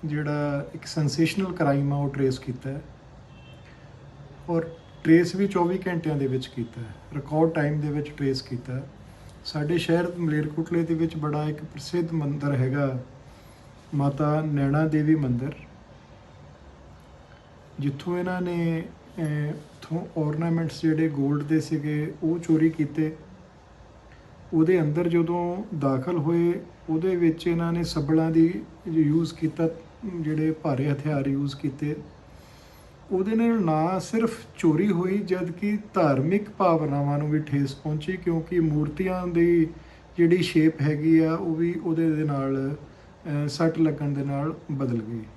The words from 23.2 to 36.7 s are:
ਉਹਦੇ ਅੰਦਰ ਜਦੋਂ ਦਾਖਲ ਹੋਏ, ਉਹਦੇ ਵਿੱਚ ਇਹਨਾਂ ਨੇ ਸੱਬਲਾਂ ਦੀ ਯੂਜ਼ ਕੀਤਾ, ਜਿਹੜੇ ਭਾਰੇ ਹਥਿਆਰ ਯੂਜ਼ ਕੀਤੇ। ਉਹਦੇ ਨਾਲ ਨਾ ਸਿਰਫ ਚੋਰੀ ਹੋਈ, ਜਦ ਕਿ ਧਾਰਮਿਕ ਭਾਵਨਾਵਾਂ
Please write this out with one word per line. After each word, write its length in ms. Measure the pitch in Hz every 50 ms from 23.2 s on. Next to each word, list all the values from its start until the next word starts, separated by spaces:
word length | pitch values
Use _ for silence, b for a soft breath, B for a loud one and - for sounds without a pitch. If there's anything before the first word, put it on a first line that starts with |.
| - - - - - - - - - - - - - - - - - B B B B B B - - -
ਉਹਦੇ 280 | - 160 160 160 185 175
ਅੰਦਰ 280 | 160 147 147 165 175 175
ਜਦੋਂ 680 | 170 170 165 165 175 175 175 175 175 185 214 - -
ਦਾਖਲ 420 | 151 139 139 135 127 131 180 180 165
ਹੋਏ, 340 | 143 160 170 170 170 170 175 - - - - - - -
ਉਹਦੇ 280 | 160 160 170 190 185
ਵਿੱਚ 300 | 175 170 165 160 165 -
ਇਹਨਾਂ 260 | 180 170 165 170 170
ਨੇ 120 | 170 170 170
ਸੱਬਲਾਂ 460 | 139 - 160 143 143 160 160 160 160
ਦੀ 320 | 160 165 165 170 185 208 214 - - - - 190
ਯੂਜ਼ 460 | 160 160 156 147 151 165 165 143 -
ਕੀਤਾ, 340 | - 165 147 - - 165 160 - - - - - - - 202 175 170
ਜਿਹੜੇ 300 | 156 156 156 147 156 160
ਭਾਰੇ 420 | 156 - - 160 135 127 139 147
ਹਥਿਆਰ 340 | 139 - - 151 151 139 135
ਯੂਜ਼ 300 | 139 139 139 143 139 -
ਕੀਤੇ। 400 | - - 143 127 - 151 147 156 - - - - - - B B B B B B B B B B B B B B B - -
ਉਹਦੇ 260 | 202 185 190 208 220
ਨਾਲ 280 | 226 233 233 233 226 185
ਨਾ 340 | 160 156 156 160 175 185 190
ਸਿਰਫ 400 | 180 - - 226 233 226 - - - - - -
ਚੋਰੀ 320 | - 165 151 160 196 214
ਹੋਈ, 280 | 180 165 185 180 196 208
ਜਦ 320 | 190 170 185 180 170 170
ਕਿ 280 | 165 - 202 208 208 208 - - -
ਧਾਰਮਿਕ 560 | 190 170 147 139 131 131 160 190 208 202 -
ਭਾਵਨਾਵਾਂ 680 | - - 196 180